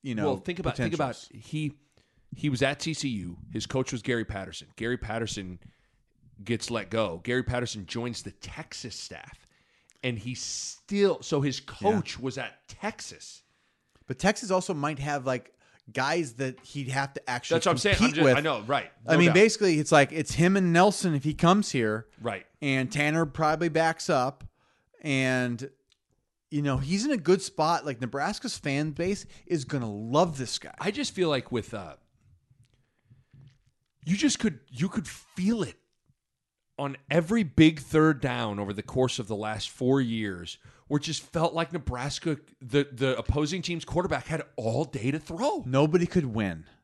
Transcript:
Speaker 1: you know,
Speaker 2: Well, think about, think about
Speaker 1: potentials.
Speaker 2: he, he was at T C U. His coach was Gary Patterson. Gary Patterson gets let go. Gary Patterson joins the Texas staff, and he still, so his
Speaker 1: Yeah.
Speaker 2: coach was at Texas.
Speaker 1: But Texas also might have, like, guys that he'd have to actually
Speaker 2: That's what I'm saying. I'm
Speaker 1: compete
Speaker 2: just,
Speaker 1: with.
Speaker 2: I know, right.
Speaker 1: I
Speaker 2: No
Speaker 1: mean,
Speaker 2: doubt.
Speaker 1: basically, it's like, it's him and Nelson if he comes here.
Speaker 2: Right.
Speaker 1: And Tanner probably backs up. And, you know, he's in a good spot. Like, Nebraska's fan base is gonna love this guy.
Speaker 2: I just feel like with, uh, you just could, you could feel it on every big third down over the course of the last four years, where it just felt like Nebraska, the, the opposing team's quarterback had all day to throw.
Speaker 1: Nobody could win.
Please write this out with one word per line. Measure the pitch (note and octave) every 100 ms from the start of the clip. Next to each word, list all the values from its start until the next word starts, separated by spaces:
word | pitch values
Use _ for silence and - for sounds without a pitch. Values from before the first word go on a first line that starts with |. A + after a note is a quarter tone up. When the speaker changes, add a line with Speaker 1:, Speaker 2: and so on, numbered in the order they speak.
Speaker 1:
you | C#3
know, | A2+ G#2
Speaker 2:
Well, | C3
think | - F3
about, | E3+ C3+
think | A#2
about | D3+ C3+
Speaker 1:
potentials. | A#2 - - -
Speaker 2:
he, | D#3 D3+ - _ _ _ _ _ -
he | D3+
was | B2
at | C3+ C#3+
T | -
C | D3+ C#3+
U. | A2 F2 F2 -
His | - -
coach | C3 B2+
was | B2+
Gary | A#2 A#2+ A2
Patterson. | G2+ F#2+ - - -
Gary | A2+ B2
Patterson | A2 A2+ A2+ G#2 F#2 F2+ - _ _ _ _ _ _ -
gets | G2+ A#2 -
let | A#2 F#2+
go. | A2 G#2 E2+
Gary | - B2
Patterson | B2 B2 B2 G#2+ F#2
joins | A#2 A#2+ A#2
the | G2+
Texas | - - - D#3+ - - -
staff, | - E2 - - _ _ _ _ _ _
and | B2+ A#2
he | A2
still, | B2 - - - - - G3+ G3 D#3
so | - D3
his | C#3 C3
Speaker 1:
Yeah. | - - G2+
Speaker 2:
coach | G#3+ - -
was | B2+ B2+
at | A#2 - _
Texas. | - G#3 - - - - - _ _ _ _ _ _ _
Speaker 1:
But | -
Texas | F#3 G#3+ G#3+
also | F#3 F3+
might | D#3+ C#3+ C#3+
have, | C#3 C#3+ B2+
like, | B2+ - _ _ _ -
guys | A2+ C3 E3 D3
that | A#2 C3 B2+
he'd | - C#3+ B2+
have | C3+ C#3
to | - -
actually | B2 - E3
Speaker 2:
That's | F3
what |
I'm | D3
saying. | D3+
I'm | G3
Speaker 1:
compete | A#3+ D3+
Speaker 2:
just, |
Speaker 1:
with. | D3 B2+
Speaker 2:
I |
know, | D#3 B2+
right. | G#2+ C#3 F2+ _ A2+
Speaker 1:
I |
Speaker 2:
No | E3
Speaker 1:
mean, | F3
Speaker 2:
doubt. |
Speaker 1:
basically, | F3+ A3 G#3+ G3+ D#3
it's | D3+
like, | D#3 C3+
it's | D#3 -
him | - F3 G3
and | F3+
Nelson | E3+ G3 F#3 F#3
if | D3
he | C#3+
comes | D3 E3+ F#3+ G3+
here. | C#3 A2 A2 A2+ -
Speaker 2:
Right. | A2+ G2 - _
Speaker 1:
And | C#3+ C3+ B2+
Tanner | D3 D3 D#3+ D#3+
probably | C#3+ D#3 D#3+ E3+
backs | D#3 D#3+ D#3+ -
up. | D3+ B2+ C3+ - _ _ _ _ _
And, | D#3 C3+ C3 B2+ B2 A#2+ C3+ _ _ _ _ _ _ _ _
you | D3
know, | D3 C3
he's | C3+ F#3+
in | C4
a | C4
good | D3+ F#3+
spot. | - - D#3 E3+ D3
Like, | A#2
Nebraska's | A#2+ C#3 D#3 G#3+ B3 -
fan | D3 C#3 D#3
base | C#3+ F3 G3+ - - -
is | F3
gonna | B2+ C#3+ A#2
love | G#2 A2+ C#3 F3 C#3
this | B2 -
guy. | - -
Speaker 2:
I | G3
just | G#3+ C4+
feel | - F3
like | C3+ -
with, | B2 G#2
uh, | G#2+ F2 C#2 _ _ _ _ _ _ _ _ _ _ _ - _ - - _ _ _ _ _
you | - G3
just | D4 -
could, | A3 C#3 _
you | B2 F#3
could | - F3
feel | - - - F#3 A#3
it | C#3+ - _ _ _ _ _ _ _ _ _ -
on | C#3 C3+ -
every | D3+ E3 A#3
big | F3+ - D#3+ D#3+
third | C3+ D#3 D#3 D3
down | C3 A#2+ A2+ G2+
over | G2+
the | G#2
course | - C3 B2+ -
of | G#2
the | G#2+
last | G#2+ G#2+ -
four | - B2+ C#3
years, | B2 A2+ G#2 F2+ F2+ - - - _
where | D3
it |
just | D#3 D3+
felt | - E3 E3
like | E3 E3
Nebraska, | E3+ C3 B2 C3+ - E3 D3 _ _
the, | B2 C#3+ C#3+
the | B2 C3+ A#2+
opposing | - D3 D3+ F#3
team's | F3 E3+
quarterback | - F3 F3+ C#3 -
had | D#3 - -
all | A2+ A#2+
day | D#3+ - A#2
to | D3+
throw. | - E3 C4+ G4 B2+
Speaker 1:
Nobody | C3+ D#3 E3+ F3
could | F#3 C#3
win. | A2 G2+ E2 E2 _